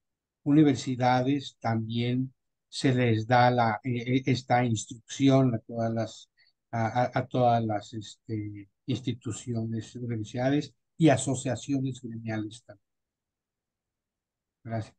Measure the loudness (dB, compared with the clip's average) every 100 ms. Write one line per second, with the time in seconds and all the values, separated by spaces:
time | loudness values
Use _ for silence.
0 | _ _ _ _ 2 6 6 4 -2 0
1 | 2 2 2 -2 -4 -6 -4 -2 -2 -2
2 | 0 -2 -4 -8 _ _ _ -2 0 2
3 | 2 2 4 6 6 4 2 0 -4 -4
4 | -2 0 0 -2 0 0 2 -2 -6 -14
5 | -12 0 4 6 4 0 -6 -4 -2 -2
6 | -6 -8 -20 _ _ _ _ -4 -2 0
7 | 0 -2 -4 2 4 4 2 -4 -6 -14
8 | -14 -16 -10 -8 -8 -12 -18 _ -8 -6
9 | -4 -6 -8 -10 -6 -6 -4 -6 -8 -10
10 | -8 -6 -6 -2 0 0 -2 _ _ 2
11 | 4 4 2 -4 -4 -6 -4 -4 -4 -6
12 | -10 -10 -6 -6 -6 -12 -20 -20 _ _
13 | _ _ _ _ _ _ _ _ _ _
14 | _ _ _ _ _ _ -10 -8 -8